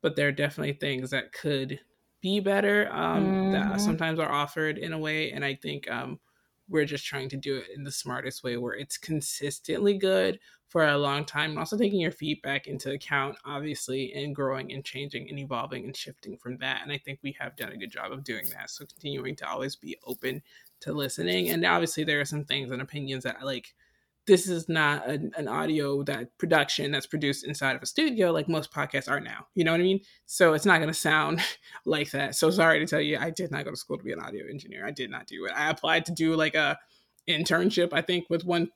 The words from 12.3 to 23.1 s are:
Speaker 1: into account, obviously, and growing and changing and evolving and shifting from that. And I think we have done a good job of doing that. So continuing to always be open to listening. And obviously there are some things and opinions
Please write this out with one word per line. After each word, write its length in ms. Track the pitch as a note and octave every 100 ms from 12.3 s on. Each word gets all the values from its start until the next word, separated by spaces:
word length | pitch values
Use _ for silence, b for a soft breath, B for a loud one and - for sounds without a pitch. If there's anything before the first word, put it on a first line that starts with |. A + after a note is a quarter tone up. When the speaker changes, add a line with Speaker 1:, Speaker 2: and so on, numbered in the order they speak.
| D3+ C3+ C#3 -
Speaker 1:
into 240 | B2+ C3+
account, 460 | C#3 - C#3+ C3+ C#3
obviously, 680 | C3+ C#3+ D3+ D3 - C3+ C3
and 200 | - C#3+
growing 380 | C#3+ C3+ C3+ C3
and 100 | C3+
changing 460 | - C3 C#3+ C3+ C3+
and 100 | C#3+
evolving 460 | C#3 B2+ C3+ C3
and 100 | -
shifting 440 | C#3+ - - - F#2
from 180 | B2 B2+
that. 220 | C3 C3
And 80 | -
I 60 | C#3+
think 220 | - C#3
we 140 | C#3 C#3
have 160 | C3+
done 160 | - A#2+
a 40 | -
good 140 | -
job 220 | - F#2+
of 120 | C3
doing 220 | C#3 G#2+ -
that. 160 | - -
So 160 | - D3
continuing 500 | - D3+ C#3 B2+ D3+
to 120 | -
always 280 | F#2+ C3 C3+
be 220 | - - -
open 360 | - - D3 - B B _
to 120 | -
listening. 560 | D3+ C#3 - F3 F#3 F3+
And 140 | E3 F3
obviously 360 | E3+ E3 -
there 160 | D3+ D3
are 40 |
some 200 | C#3+ D3
things 260 | D3 C#3 C3
and 100 | B2+
opinions 440 | C3+ D3 C#3